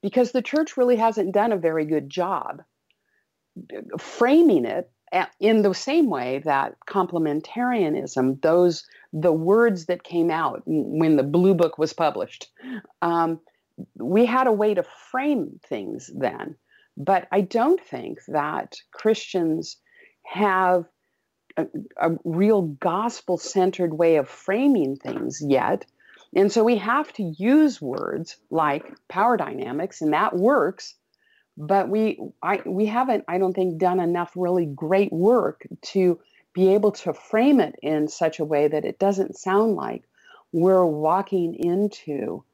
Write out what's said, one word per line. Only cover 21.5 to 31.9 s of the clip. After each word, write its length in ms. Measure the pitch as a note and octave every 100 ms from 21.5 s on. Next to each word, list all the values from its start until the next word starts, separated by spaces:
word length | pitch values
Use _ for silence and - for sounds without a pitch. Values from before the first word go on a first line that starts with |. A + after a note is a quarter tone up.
| -
a, 80 | D#3+ D#3 - -
a 140 | E3 E3
real 400 | E3+ E3 G#3 G#3+
gospel-centered 1300 | E3+ C#3 F3+ F3+ A#3 - - F3 - G4 F#4 E4+ F3
way 240 | D#3 E3+ D#3+
of 120 | C3+
framing 680 | - - G#3 C#4+ B3 C3+ C3+
things 440 | - - B2 C#3+ D3
yet. 400 | C3+ - G#3 - _ _ - _ -
And 160 | G3+
so 120 | A3+
we 140 | A3+ A3+
have 340 | G3+ C4 D4+
to 100 | -
use 580 | F3+ D#3 G3+ D4 D4+ A3+
words 560 | C#3 - G1+ - E3+ - _
like 340 | D#3+ D3+ C#3+ - - _
power 300 | F3 A3+ A#3+
dynamics, 640 | - - B2+ C#3 F#3+ -
and 120 | D#3
that 220 | D3+ F#3 F3+
works. 600 | G#3 C#4 D#3+ - - - _ _ _ _ _ -
But 320 | D3+ G3
we, 300 | F#3